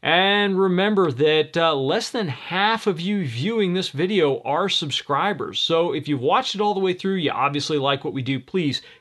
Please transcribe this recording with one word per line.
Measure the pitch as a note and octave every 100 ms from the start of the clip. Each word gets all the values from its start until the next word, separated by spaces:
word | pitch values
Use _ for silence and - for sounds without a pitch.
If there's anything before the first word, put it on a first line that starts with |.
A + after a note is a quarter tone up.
And | C#3+ E3+ F#3+ G3+ G3+ F#3+
remember | G3 F3+ G3+ G#3+ F3
that, | A#2+ D3+ D#3 D#3 E3+
uh, | E3 D3
less | C3+ F#3 A3+
than | B3+ F#3+
half | B2 - F3+ G#3 A3+ G#3+
of | E3
you | F3 G#3
viewing | D#3 A2+ D#3 A3+ G3
this | F3+ F#3
video | C3+ F#3 G#3 D3+ C3
are | - D3 F#3+
subscribers. | - D#3+ - - C#3 F3+ E3+ G2 -
So | - E3 F3
if | D3+ C#3+
you've | C#3+
watched | B2+ G3+ C4 G3
it |
all | G#3
the | G3
way | F#3+
through, | F3+ F#3+
you | F#3+ D#3+
obviously | - C3+ C#3+ C#3 D#3
like | C3+ C#3
what | -
we | C3+
do, | B2 C3+
please | - F#3+ D#3 - - -